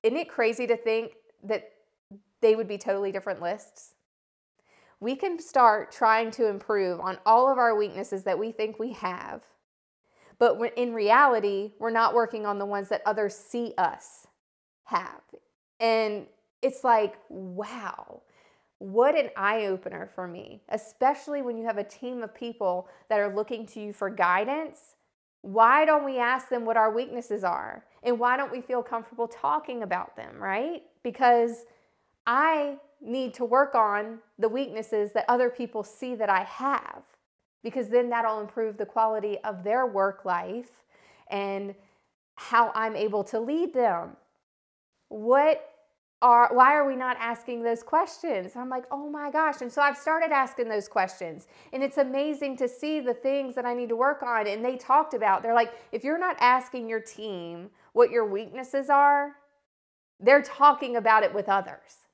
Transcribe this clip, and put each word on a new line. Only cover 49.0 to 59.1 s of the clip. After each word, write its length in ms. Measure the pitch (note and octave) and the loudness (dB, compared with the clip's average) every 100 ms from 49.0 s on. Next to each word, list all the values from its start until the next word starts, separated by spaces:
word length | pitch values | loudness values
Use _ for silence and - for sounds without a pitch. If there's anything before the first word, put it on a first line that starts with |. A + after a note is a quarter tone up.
| D4 | -8
my 200 | D4 D4 | -10 -4
gosh." 300 | D4+ D#4 C#4+ | 0 0 -2
And 100 | B3 | -6
so 120 | C#4+ | 2
I've 160 | C#4+ C#4 | 2 2
started 340 | - D#4+ D#4+ | -2 0 2
asking 360 | C#4+ B3+ C4 A#3 | 0 0 -4 -4
those 200 | G#3+ G3 | -4 -2
questions, 580 | G#3+ F#3+ - F3 D#3+ - - - | -2 -2 -4 -12 -12 -18 -20 -14
and 100 | C4 | -6
it's 160 | C4+ C#4+ | -4 0
amazing 580 | C4 C4+ D4 C#4+ C#4+ B3+ | -2 0 -4 -4 -6 -4
to 120 | B3 | -6
see 320 | B3+ D4+ D#4 | -4 -4 -4
the 120 | B3 | -4
things 420 | A#3+ C4+ C#4 C4+ | -4 -2 -2 -4
that 120 | B3+ B3 | -6 -4
I 80 | |
need 160 | A#3+ A#3+ | -4 -4
to 60 | A3+ | 0
work 260 | C4+ C#4+ | 0 0
on. 240 | B3 A3+ G#3 | -2 0 0
And 180 | G#3 | -2
they 120 | B3 B3+ | -4 -4
talked 360 | - C#4 D#4 | 2 2 4
about, 300 | B3 G#3+ F#3+ | 0 2 2
they're 120 | A#3 | 4
like, 200 | A#3 A#3 - - | 2 2 -4 -10
"If 120 | A3+ | -6
you're 140 | C4 E4 | -4 -2
not 180 | F#4 D4 | -2 2
asking 480 | B3 B3+ B3+ B3+ A3+ | 4 4 0 -10 -6
your 120 | A3 | -6
team 680 | A3 - A3 F#3 E3+ E3+ F#3+ _ _ | -8 -12 -10 -10 -10 -12 -16 _ _
what 180 | - A#3+ | 4 6
your 140 | A#3 | 4
weaknesses 640 | G#3+ G3 A3 B3+ B3+ C#4 C#4 | 0 -4 -6 -12 -4 -4 4
are, 480 | C#4 C#4+ | 6 6